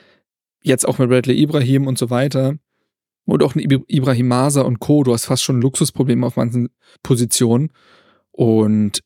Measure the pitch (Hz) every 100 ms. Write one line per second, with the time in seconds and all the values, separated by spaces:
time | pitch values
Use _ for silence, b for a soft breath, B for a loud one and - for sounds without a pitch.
0 | B B B _ _ _ - 127 - 131
1 | 123 127 131 117 147 156 127 135 135 120
2 | 120 123 143 131 131 151 - _ _ _
3 | _ _ - 147 147 156 147 135 - 151
4 | 131 120 123 123 139 139 127 117 - 147
5 | 131 117 - 127 - 127 131 - 147 -
6 | 131 123 123 131 120 120 120 - b b
7 | - 123 120 - 117 120 156 b b b
8 | b b b - 117 110 107 107 104 -